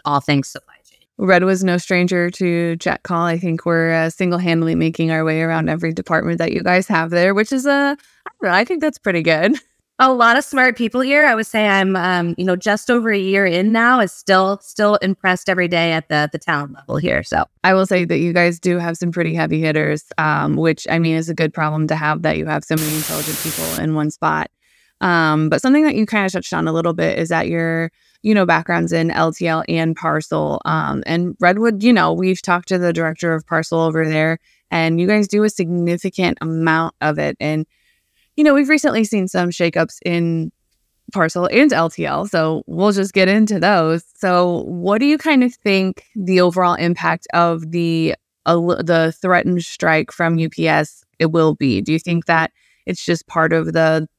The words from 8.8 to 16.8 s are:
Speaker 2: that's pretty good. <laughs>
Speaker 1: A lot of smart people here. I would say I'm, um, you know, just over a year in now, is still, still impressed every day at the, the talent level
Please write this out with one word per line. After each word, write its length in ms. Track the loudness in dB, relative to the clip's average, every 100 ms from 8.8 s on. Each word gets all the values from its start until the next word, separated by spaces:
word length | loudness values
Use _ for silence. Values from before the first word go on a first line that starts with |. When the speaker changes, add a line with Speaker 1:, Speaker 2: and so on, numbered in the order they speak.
Speaker 2:
that's 180 | -2 -4
pretty 240 | -2 -2
good. 320 | 0 2 2 0 -6
<laughs> 40 | _ _ 2
Speaker 1:
A 140 | 2
lot 240 | 4 4 4
of 80 |
smart 320 | 2 2 2 2
people 240 | -2 -2
here. 260 | 2 4 4
I 80 |
would 120 | 2 0
say 220 | 0 2
I'm, 260 | 2 2
um, 400 | 0 0 0 -2 -2
you 80 |
know, 120 | -2 0
just 340 | 0 -2 0
over 220 | 0 0
a 60 | -2
year 280 | 0 2 2
in 240 | 2 2
now, 300 | 2 4 4
is 100 | 2
still, 480 | -2 2 4 4 0
still 360 | -6 0 2 2
impressed 520 | 0 -2 0 0 0
every 200 | 0 0
day 240 | 0 0
at 160 | -2 -2
the, 200 | -2 -2
the 60 | -4
talent 340 | -4 -4 -4
level 240 | -12